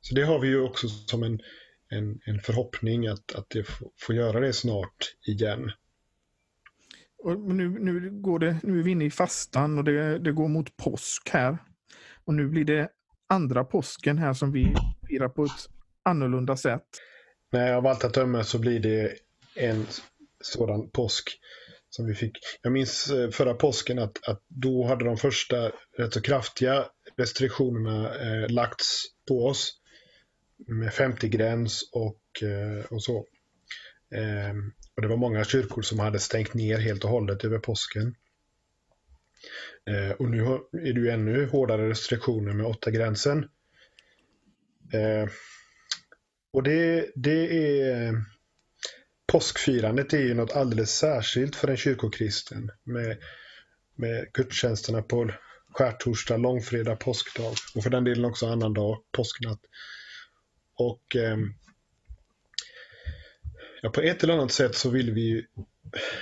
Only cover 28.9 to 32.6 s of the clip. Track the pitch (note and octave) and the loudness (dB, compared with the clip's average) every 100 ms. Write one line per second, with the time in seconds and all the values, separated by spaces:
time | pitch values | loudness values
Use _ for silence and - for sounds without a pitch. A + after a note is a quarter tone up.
28.9 | - - _ - C3 A#2+ C3+ - - _ | -4 -8 _ -2 2 2 0 -4 -8 _
29.9 | - _ _ _ _ _ _ - A2+ A2+ | -20 _ _ _ _ _ _ -6 -4 -4
30.9 | - C3+ A#2 A#2 A2 A2 A#2 A2+ - - | 2 0 2 -2 2 2 2 -2 -4 -6
31.9 | A#2+ A2 G2+ _ - G#2+ G2+ | -4 -4 -6 _ -8 -4 -4